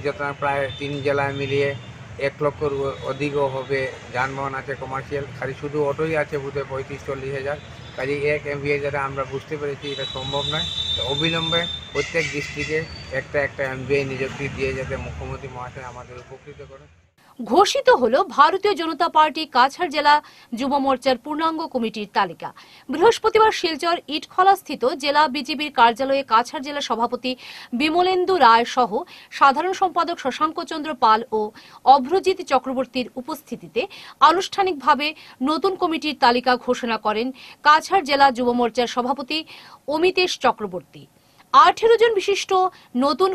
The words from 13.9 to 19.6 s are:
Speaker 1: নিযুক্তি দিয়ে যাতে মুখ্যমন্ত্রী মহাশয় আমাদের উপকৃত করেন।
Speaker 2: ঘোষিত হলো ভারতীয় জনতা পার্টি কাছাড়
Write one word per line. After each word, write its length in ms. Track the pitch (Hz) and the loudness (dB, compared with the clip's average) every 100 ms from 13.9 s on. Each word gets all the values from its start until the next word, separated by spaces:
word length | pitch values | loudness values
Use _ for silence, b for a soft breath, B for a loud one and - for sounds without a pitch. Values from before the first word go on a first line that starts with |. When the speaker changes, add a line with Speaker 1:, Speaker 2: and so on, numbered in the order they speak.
| 143 | -2
Speaker 1:
নিযুক্তি 400 | 135 131 135 - 139 | -2 -4 -6 -6 -8
দিয়ে 220 | 135 135 | -4 -4
যাতে 200 | 131 131 135 | -4 -6 -8
মুখ্যমন্ত্রী 520 | 123 135 131 131 135 | -8 -10 -10 -10 -12
মহাশয় 320 | 123 123 135 127 | -14 -14 -14 -16
আমাদের 240 | 123 120 123 | -16 -16 -18
উপকৃত 440 | 123 131 147 139 135 | -18 -20 -20 -20 -20
করেন। 340 | 135 147 _ _ _ b - | -20 -20 _ _ _ b -14
Speaker 2:
ঘোষিত 480 | 220 302 403 554 508 | 2 4 4 4 4
হলো 280 | 277 233 277 | 4 4 2
ভারতীয় 500 | 381 262 302 381 403 | 2 4 4 4 0
জনতা 340 | 311 330 311 294 | 0 -2 -2 2
পার্টি 340 | 311 311 320 311 | 4 4 2 0
কাছাড় 440 | 247 | 2